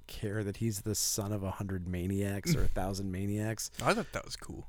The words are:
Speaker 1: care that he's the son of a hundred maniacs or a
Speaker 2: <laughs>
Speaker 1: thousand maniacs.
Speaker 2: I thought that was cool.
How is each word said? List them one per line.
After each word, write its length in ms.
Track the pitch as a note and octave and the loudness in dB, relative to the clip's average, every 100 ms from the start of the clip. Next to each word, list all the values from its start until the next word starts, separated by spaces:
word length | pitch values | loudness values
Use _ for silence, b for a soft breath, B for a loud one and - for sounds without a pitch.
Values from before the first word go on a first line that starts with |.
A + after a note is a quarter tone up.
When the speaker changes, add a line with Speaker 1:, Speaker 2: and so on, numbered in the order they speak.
| - | -8
Speaker 1:
care 340 | - G#2+ G#2+ | -6 -2 0
that 140 | G2+ G2 | -2 0
he's 240 | A2+ G2+ | 0 0
the 140 | G#2+ G2+ | 0 0
son 380 | - - G2+ | 2 0 0
of 100 | G#2 | 0
a 80 | F#2+ | -2
hundred 340 | - G2+ F#2+ F2 | -2 -2 -2 -2
maniacs 680 | F2+ F#2 G2 G2+ G2 F#2 D3 | 0 0 2 0 0 2 6
or 80 | |
a 40 | - | 6
Speaker 2:
<laughs> 120 | G#2+ | 6
Speaker 1:
thousand 320 | F#2+ F#2+ G2 | 2 -2 -2
maniacs. 580 | F#2 G2+ G#2 G#2+ A2 - - | -2 0 0 -2 -2 -6 0
Speaker 2:
I 100 | A#2+ | 2
thought 180 | G#3+ - | 2 0
that 100 | - | -6
was 140 | - - | -6 -10
cool. 280 | - - | -8 -10